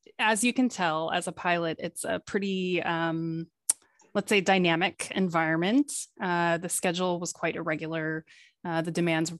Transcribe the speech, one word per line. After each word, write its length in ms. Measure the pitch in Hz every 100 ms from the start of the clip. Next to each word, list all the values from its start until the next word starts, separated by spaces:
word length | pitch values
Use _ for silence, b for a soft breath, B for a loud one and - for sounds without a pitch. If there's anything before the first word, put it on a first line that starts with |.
| - -
as 240 | 220 214
you 80 | 240
can 160 | 240 254
tell, 420 | - 175 156 160
as 160 | 175 180
a 60 |
pilot, 460 | 175 180 175 165 156
it's 240 | 175 -
a 160 | - 175
pretty, 560 | - 202 196 190 185 175
um, 680 | - 165 165 165 165 165 165 _ - - b b _
let's 140 | 208 202
say, 120 | 208
dynamic 680 | 180 190 180 165 190 - -
environment. 760 | - 190 165 160 160 180 254 285 - - -
Uh, 360 | 190 175 170 170
the 100 | 175
schedule 500 | - 185 175 185 175
was 140 | 175
quite 240 | - 170 160
irregular. 680 | 165 156 160 160 156 160 160 B B _
Uh, 180 | 175 165
the 100 | 170
demands 400 | 165 170 160 165
were 60 | 165